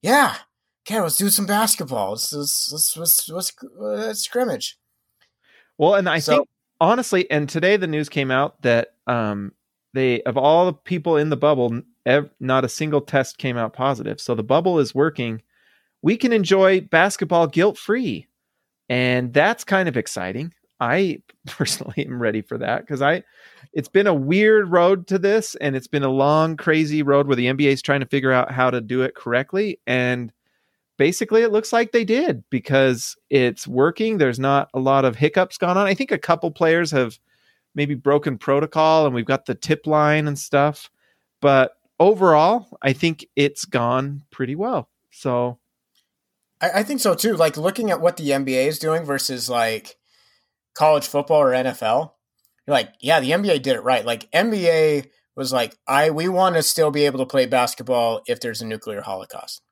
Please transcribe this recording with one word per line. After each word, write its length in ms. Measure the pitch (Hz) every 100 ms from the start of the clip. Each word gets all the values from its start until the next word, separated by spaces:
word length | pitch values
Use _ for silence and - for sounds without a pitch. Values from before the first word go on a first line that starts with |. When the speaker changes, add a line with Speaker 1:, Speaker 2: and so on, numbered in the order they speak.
Speaker 1:
Yeah. 320 | 165 269 269 - - _ _ _ -
Okay, 120 | 214
let's 160 | 175 151
do 120 | 202
some 160 | - 196
basketball. 640 | 208 214 - 147 123 95
Let's, 220 | 110 -
let's, 380 | 147 143 - -
let's, 240 | 147 - 160
let's, 320 | 165 - -
let's, 240 | 165 185 - 269 175
let's 440 | 208 208 220 214
scrimmage." 560 | - 240 247 131 - - _ _ _ _ _ _ _ _ _ _
Speaker 2:
Well, 160 | 156 202
and 140 | 180
I 100 | 160
Speaker 1:
So 140 | 143
Speaker 2:
think, 160 | 294 - _ _ _
honestly, 500 | 165 240 247 190 175
and 160 | 147 147
today 280 | 165 175 208
the 100 | 180
news 220 | 151 147
came 220 | - 135
out 300 | 131 143 _
that, 320 | 123 117 117 _ -
um, 460 | 120 110 101 101 _ _ _ _
they, 280 | 131 131 120
of 140 | - 123
all 280 | 135 160 180
the 60 |
people 440 | 160 - 180 156 160
in 120 | 151
the 80 | 143
bubble, 360 | 147 143 123
n-, 120 | 117 - _ -
ev-, 240 | 135 147 _
not 260 | 127 131 127
a 40 |
single 320 | - 156 147
test 360 | 143 143 131 -
came 200 | 135 120
out 160 | 113
positive. 460 | - 131 127 - -
So 160 | - 117
the 80 |
bubble 360 | 110 135 175 175
is 160 | 131 131
working. 460 | 156 156 120 113 _ _ _ _ _ _
We 160 | - 226
can 160 | 254
enjoy 480 | 226 175 190 190 190
basketball 680 | - 165 190 - 165 175 160
guilt-free, 800 | 151 190 175 - 226 233 92 - _ _ _ _ _ _
and 440 | 123 127 123 123
that's 300 | 123 175 180
kind 240 | - 190 180
of 100 | 123
exciting. 560 | 104 - 92 104 165 _ _ _
I 420 | 120 151 190 147 _
<laughs> 120 | _ -
personally 580 | - - - - - 131
am 160 | 127
ready 200 | 117 107
for 160 | 104 120
that 300 | - 117 -
'cause 140 | 139
I, 220 | 139 175 - _ - _ -
it's 160 | - 135
been 200 | 190 202
a 60 |
weird 580 | 160 135 180 214 220 196
road 360 | 175 175 196 180
to 120 | 190
this, 360 | 196 220 220 -
and 200 | 147 131
it's 120 | 127
been 160 | 147
a 60 | 135
long, 480 | 135 139 156 160 156
crazy 460 | - 156 156 151
road 240 | 143 143 143
where 80 | 127
the 120 | 123
N 80 | 135
B 120 | 147
A 40 |
is 100 | 135
trying 180 | - 143
to 80 | 131
figure 240 | 143 131
out 200 | 127 127
how 180 | 131 127
to 120 | 123
do 220 | 110 123
it 120 | 127 -
correctly. 640 | - 120 135 190 214 - -
And 480 | 127 123 123 120 _ _ _ _ _ _ _
basically, 460 | 143 185 233 220
it 80 | 226
looks 200 | 214 220
like 200 | 233 233
they 120 | 240
did 400 | 208 233 330 127 -
because 640 | 131 - 135 135 123 - - _
it's 380 | 139 123 - -
working. 500 | 123 143 165 226 214
There's 220 | 139 120
not 300 | 135 139 139
a 60 | 131
lot 260 | 131 135 131
of 100 | 113
hiccups 420 | 151 190 185 -
gone 200 | 180 180
on. 80 | 202
I 80 |
think 180 | 190 269
a 60 | 196
couple 340 | - 165 175
players 400 | 151 165 165 170
have 280 | 151 120 - _ _ _ _ _
maybe 220 | - 147 147
broken 420 | 139 147 147 127
protocol, 680 | - 139 151 160 156 160 151
and 100 | 123
we've 80 |
got 220 | 113 135 -
the 100 | 127
tip 320 | - 156 -
line 400 | 151 151 151 151
and 100 | 139
stuff. 520 | - 139 143 147 - _ _ _ _ _
But 380 | 143 135 131 - _ _
overall, 800 | 175 214 185 151 160 233 208 -
I 100 | 139
think 320 | 135 170 160 - -
it's 300 | 143 143 -
gone 580 | 127 117 127 135 143 -
pretty 240 | - 127 147
well. 340 | 214 208 120 _ _
So 480 | - - 123 123 120 _ _ _ _ _ _ _ _ _ _
Speaker 1:
I, 200 | 175 180
I 40 |
think 160 | 208 277
so 140 | 208
too. 220 | 170 220 190
Like, 200 | 160 151
looking 340 | 165 196 220
at 120 | 175
what 160 | 165 175
the 160 | 151
N 100 | 139
B 140 | 135 127
A 100 | 135
is 120 | 151
doing 260 | 156 160 156
versus, 440 | 139 - 127 117
like, 460 | 120 113 110 - - _ _ _ _ _ _ _
college 340 | - 156 151 143
football 320 | 143 143 160
or 140 | 139
N 140 | 127 127
F 140 | 120
L, 360 | 110 120 156 _ _ _ _ _ -
you're 80 | 139
like, 180 | 107 _
"Yeah, 200 | 127 160
the 140 | 131
N 80 | 170
B 80 | 202
A 100 | 156
did 160 | 135 120
it 80 |
right." 220 | 107 127 110
Like, 220 | 117 -
N 180 | 160 220
B 160 | 214 170
A 360 | 160 156 147 135 _ _ -
was 160 | 135
like, 240 | 131 113 - -
"I, 240 | 135 156
we 160 | 151 170
wanna 360 | 185 185 170
still 280 | 147 - 156
be 140 | 143 147
able 140 | 131
to 60 | 131
play 200 | 135 127
basketball 760 | 127 123 - 113 127 117 113 -
if 120 | 120
there's 220 | 120 107
a 40 | 113
nuclear 340 | 110 - 101
holocaust." 600 | 101 95 95 - - - _